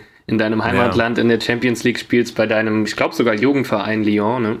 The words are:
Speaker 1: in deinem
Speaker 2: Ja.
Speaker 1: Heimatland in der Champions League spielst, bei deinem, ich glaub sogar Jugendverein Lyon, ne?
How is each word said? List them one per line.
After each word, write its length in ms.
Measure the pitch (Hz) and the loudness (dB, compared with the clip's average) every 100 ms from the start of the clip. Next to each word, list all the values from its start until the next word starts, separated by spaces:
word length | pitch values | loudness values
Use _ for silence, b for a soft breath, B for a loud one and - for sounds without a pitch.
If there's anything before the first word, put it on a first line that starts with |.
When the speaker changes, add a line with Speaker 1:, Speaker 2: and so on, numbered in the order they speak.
| B B - | B B -4
Speaker 1:
in 100 | 113 | -2
deinem 220 | 110 110 | 0 0
Speaker 2:
Ja. 80 | 110 | 0
Speaker 1:
Heimatland 500 | 120 120 120 113 120 | 0 2 2 0 0
in 140 | 117 | 2
der 100 | 117 | 2
Champions 420 | - 120 123 113 | 0 0 0 0
League 140 | 127 117 | 0 -2
spielst, 360 | - 123 120 | 0 0 0
bei 120 | - 110 | 0 0
deinem, 380 | 110 110 107 | 2 0 0
ich 120 | 107 - | -2 -2
glaub 180 | 147 | -4
sogar 180 | - 117 | 0 0
Jugendverein 720 | 107 123 143 120 107 101 110 | 2 2 0 0 -2 -2 -2
Lyon, 380 | 104 104 104 127 | 0 2 0 0
ne? 160 | 110 120 | -2 -4